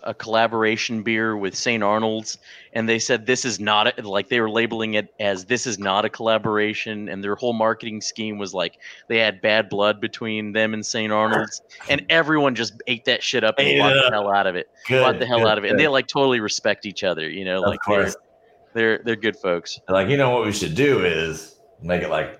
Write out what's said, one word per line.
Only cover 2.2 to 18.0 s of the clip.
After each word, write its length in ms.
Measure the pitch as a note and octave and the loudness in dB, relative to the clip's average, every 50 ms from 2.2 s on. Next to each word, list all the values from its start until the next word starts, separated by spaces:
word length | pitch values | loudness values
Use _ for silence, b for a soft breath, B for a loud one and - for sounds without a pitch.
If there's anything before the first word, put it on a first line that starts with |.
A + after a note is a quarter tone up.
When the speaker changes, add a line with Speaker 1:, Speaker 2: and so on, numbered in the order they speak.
| G#2+ - - - B B B B B B B | -6 -10 -14 -14 B B B B B B B
Speaker 1:
and 120 | A#2 A2+ A2+ | -4 0 0
they 100 | A2+ A2+ | 0 0
said, 260 | - - B2+ A2+ G#2+ | 2 0 -2 -2 2
"This 200 | B2 B2+ - - | 0 0 0 0
is 120 | B2 G#2 F2+ | -6 -6 -4
not 400 | G#2 G#2+ G#2+ G#2 G#2+ A#2+ - - | -2 0 2 2 2 0 0 -4
a," 40 | A2+ | -8
like, 220 | G2+ F#2+ G2+ G2+ - | -4 -4 -4 -2 0
they 100 | B2 A#2+ | -2 0
were 100 | A2+ A2 | 0 0
labeling 440 | G#2+ A#2 A#2 A2 A#2 A2+ A2 A2 G#2+ | 0 0 0 0 -2 -4 -4 -2 -2
it 200 | G#2+ G2+ - _ - | -2 -4 -4 _ -4
as, 280 | G#2+ G2+ G2 F#2 F#2 | -2 -2 -2 -4 -2
"This 200 | F2+ B2 A#2 - | -4 -4 -2 -2
is 120 | C3 G#2+ F#2+ | -4 -6 -4
not 260 | G2 G2 F#2+ G#2 G#2+ | -2 0 0 2 0
a 60 | G#2+ | -2
collaboration," 1000 | - - A#2 A2+ A2 G#2+ G#2 A2 G#2+ G#2 G#2 G#2+ G#2+ - - A2+ G#2+ G#2 G#2+ F2 | -4 -4 -2 0 0 0 0 0 0 0 0 -2 -2 -6 -8 -8 -8 -8 -8 -10
and 160 | F2+ G2 G2 | -10 -8 -6
their 120 | G2+ G2+ | -6 -6
whole 180 | - B2+ A#2+ A#2 | -4 -2 -2 0
marketing 480 | A2 A2 A2 A2+ A2 - A2+ G#2+ G#2+ | 0 0 0 0 -2 -6 -10 -10 -8
scheme 340 | - - - - A2 G#2+ G#2 | -10 -10 -8 -6 -8 -8 -6
was, 160 | G#2 G2+ F#2 | -8 -8 -6
like, 240 | F#2+ F#2 E2+ F2 _ B B B B B B - | -4 -4 -4 -6 _ B B B B B B -2
they 100 | A#2 A2+ | 0 2
had 220 | A2+ G#2+ G2 F#2+ | 2 0 0 0
bad 300 | - A2 G#2+ A2 G#2 F#2+ | 0 2 2 2 0 0
blood 280 | G#2 G2+ G2+ G#2+ G#2 G#2 | 0 0 2 2 2 0
between 520 | A2+ A2 - - A#2+ A2 A2 G#2+ G#2+ G#2 | -4 -8 -8 -8 -8 -6 -6 -6 -6 -4
them 220 | G2+ A2 A2 A2 A2 | 0 0 0 0 -2
and 100 | G#2+ G#2 | -4 -6
Saint 260 | - - A2+ A2 G#2+ | -6 -4 -4 -2 0
Arnold's, 500 | G#2+ G#2+ A2 A2 A2 A2 A2 - - - _ B B B B B | 0 2 2 2 2 0 -2 -4 -10 -16 _ B B B B B
and 160 | C#3+ C#3+ - - | -4 -2 0 2
everyone 440 | E3 E3 D#3 D3 D#3 D3+ C#3+ C#3 A#2+ | 2 2 4 4 4 4 4 2 2
just 200 | A2 A#2 G#2 G2+ A2+ - | 0 -4 -4 -6 -10 -6
ate 200 | - B2 A2 - | -6 -4 -2 0
that 160 | - - - | 0 0 0
shit 200 | - - - A#2+ G#2+ | 0 -2 0 2 2
up 100 | A2 A2 C3+ | 2 2 4
and 80 | C#3 | 2
Speaker 2:
Ate 100 | C#3+ C#3 C#3+ | 4 4 4
it 20 | |
Speaker 1:
bought 140 | C#3+ C#3 C3+ | 4 4 4
the 120 | C3+ C3 | 4 4
Speaker 2:
up. 60 | B2+ | 4
Speaker 1:
hell 180 | A2 G#2 G2+ G2+ | 2 2 2 2
out 160 | G2 G2+ F#2+ | 2 4 2
of 100 | F#2+ F2 | 2 0
it. 120 | F2+ - _ _ _ - | -2 -6 _ _ _ -4
Speaker 2:
Good, 160 | - C3 C3 | 0 4 4
Speaker 1:
Bought 160 | B2+ B2+ B2+ - | 4 4 4 2
the 80 | B2+ | 0
hell 120 | A#2+ A#2+ A#2 | 2 2 4
Speaker 2:
good, 100 | A2+ G#2+ | 4 4
Speaker 1:
out 80 | G#2+ G#2+ | 2 2
of 60 | G2+ | 0
it. 60 | G2+ | 0
And 80 | G#2+ - | 2 4
Speaker 2:
good. 60 | D#3 | 4
Speaker 1:
they, 40 | D3+ | 4
like, 180 | C3+ C3+ B2 | 4 2 0
totally 340 | - - D3 C#3 C3+ B2 A#2 | 0 0 2 2 4 2 2
respect 440 | G#2+ G2 - - - A2 G2+ - - | 0 -2 -4 -2 0 -2 -2 -2 -4
each 160 | G#2 F#2 - | -10 -8 -2
other, 260 | G#2 F#2 E2+ D#2+ D#2 D#2 | -2 -2 0 0 -4 -6
you 160 | D#2+ F#2+ F#2+ | -6 -6 -4
know? 160 | F#2+ F#2 F#2+ | -2 -2 0
Speaker 2:
Of 60 | G#2 G2+ | 0 -2
Speaker 1:
Like, 100 | F#2+ - - G2+ | -2 -2 -2 0
they're, 140 | G#2 G2+ | 2 2